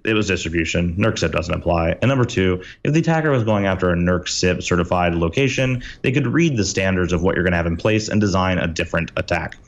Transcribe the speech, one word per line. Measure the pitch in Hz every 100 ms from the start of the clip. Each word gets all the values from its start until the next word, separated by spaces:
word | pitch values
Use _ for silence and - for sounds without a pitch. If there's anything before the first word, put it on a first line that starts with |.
it | 107
was | 110 98
distribution. | 87 82 85 82 87 87 85
nerc | 110 -
sip | 82
doesn't | 78 82 82
apply. | 85 85 82 -
And | 117
number | 135 120
two, | - 95 90 - -
if | -
the | 160
attacker | 165 160 151
was | 131
going | 110 104 98
after | 92 92
a | 85
nerc | 87 90 -
sip | - 90 87
certified | - 90 87 90 87 85
location, | 82 127 135 - 131 123 - -
they | 131
could | 135 120
read | 139 170 120
the | 92
standards | - 95 92 87
of | 87
what | 92
you're | -
gonna | 90 87
have | 85
in | 82
place | 110 110 110
and | 104
design | 104 92 92 90
a | 85
different | 82 82 85 85 -
attack. | - 85 - -